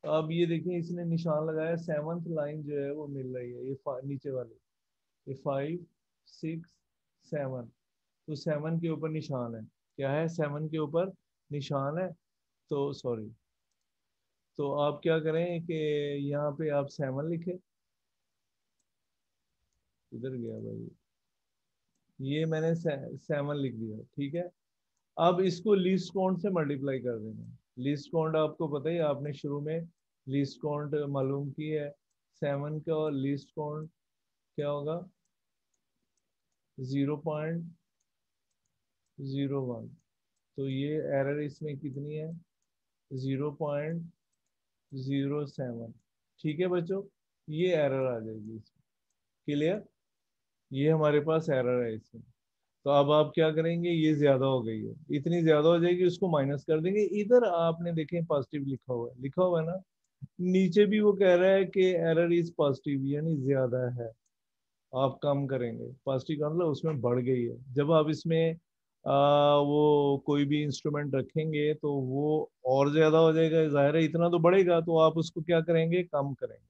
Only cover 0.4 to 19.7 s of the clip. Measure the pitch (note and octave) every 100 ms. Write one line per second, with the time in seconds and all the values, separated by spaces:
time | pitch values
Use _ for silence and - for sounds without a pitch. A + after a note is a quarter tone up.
0.4 | E3+ E3 F3 F3 E3+ F3 E3+ E3 E3+ D3+
1.4 | D#3 D#3 D#3+ E3+ E3+ D3+ D3+ E3+ E3 D#3+
2.4 | D3 D#3 D3 D3 C#3 D3 D3 C#3 B2+ B2+
3.4 | B2 B2 B2+ C3+ - B2+ C3+ C#3 D3 C3
4.4 | A#2 - _ _ _ _ _ _ - C3+
5.4 | D3+ C#3 C#3+ F3 E3+ _ _ _ _ -
6.4 | D#3+ E3 E3 _ _ _ _ _ _ D3+
7.4 | C3+ B2+ A#2+ _ _ _ _ _ - C#3+
8.4 | E3+ D3+ D#3 E3 E3 D#3 D#3 D#3 C#3+ C3+
9.4 | A#2+ A2+ A2+ _ _ - C3+ C#3+ E3 E3
10.4 | D3+ D3 D#3 D#3 D3+ E3 F#3+ F#3 _ _
11.4 | _ C#3+ C#3 C#3+ C3+ D#3+ F#3 E3 _ _
12.4 | _ _ _ D3 C#3+ C#3 B2+ A#2 G#2+ -
13.4 | _ _ _ _ _ _ _ _ _ _
14.4 | _ - C#3+ C#3+ D3 C#3+ E3 D#3+ D#3 D#3+
15.4 | F3 E3+ E3+ D#3+ D3+ D3 D3 C#3+ C#3+ C#3+
16.4 | D3 C#3+ D#3 C#3+ C#3 - C#3 C3 D#3+ E3+
17.4 | E3+ F#3 _ _ _ _ _ _ _ _
18.4 | _ _ _ _ _ _ _ _ _ _
19.4 | _ _ _